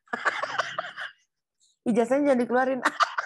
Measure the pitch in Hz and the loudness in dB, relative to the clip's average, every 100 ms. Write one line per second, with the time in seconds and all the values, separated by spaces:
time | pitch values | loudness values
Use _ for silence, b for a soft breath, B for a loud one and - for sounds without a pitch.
0 | - - - - - - - - - - | -8 -4 -2 -2 -6 -8 -10 -10 -10 -10
1 | - - _ _ _ _ _ _ - 220 | -12 -14 _ _ _ _ _ _ 0 2
2 | 233 269 285 254 240 247 262 262 294 - | 4 4 4 4 2 2 2 0 0 0
3 | - - | -2 -2